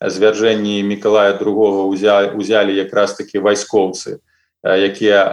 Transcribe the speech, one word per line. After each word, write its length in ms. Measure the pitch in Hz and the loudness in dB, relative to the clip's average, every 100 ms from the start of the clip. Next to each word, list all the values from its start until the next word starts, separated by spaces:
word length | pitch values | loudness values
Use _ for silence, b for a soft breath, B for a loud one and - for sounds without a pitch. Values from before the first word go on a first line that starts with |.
звяржэнні 800 | 98 92 107 107 113 110 104 101 | -6 0 0 2 0 0 -2 -2
Мікалая 560 | 101 101 107 107 101 98 | -4 -2 0 2 2 0
другога 480 | 104 104 107 98 95 | -2 0 2 2 -2
ўзя-, 480 | 95 104 101 98 | 0 2 2 0
узялі 400 | 107 95 110 101 | -4 -2 0 0
якраз 400 | 98 95 101 101 | -2 -2 0 -2
такі 240 | - 101 101 | -4 -8 -2
вайскоўцы, 800 | 98 104 - 107 95 92 - - | 0 0 0 0 0 -4 -12 -14
э, 720 | _ _ _ _ 95 95 101 | _ _ _ _ -2 0 0
якія 320 | 98 107 101 95 | 0 2 4 2